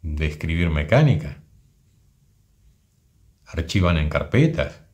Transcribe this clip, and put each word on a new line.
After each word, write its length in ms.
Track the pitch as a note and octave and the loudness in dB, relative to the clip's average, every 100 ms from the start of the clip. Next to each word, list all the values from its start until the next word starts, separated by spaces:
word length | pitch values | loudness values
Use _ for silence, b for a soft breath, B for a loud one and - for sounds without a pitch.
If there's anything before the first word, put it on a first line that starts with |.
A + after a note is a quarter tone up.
de 240 | E2 D2 D#2 | -6 -4 -4
escribir 440 | - D#2+ E2 E2+ | -4 -4 0 0
mecánica? 720 | D2+ D2 B2 D3+ A2+ - - - _ _ _ _ _ _ _ _ _ _ _ _ _ _ _ _ _ _ _ | 0 2 4 4 2 -2 -14 -20 _ _ _ _ _ _ _ _ _ _ _ _ _ _ _ _ _ _ _
¿Archivan 520 | _ - D2+ G#2 F2+ E2 | _ -8 -2 0 2 2
en 120 | D2+ | 0
carpetas? 760 | D2+ C#2+ A2+ D#3 D3 D2 - - | -2 0 2 2 0 -6 -8 -20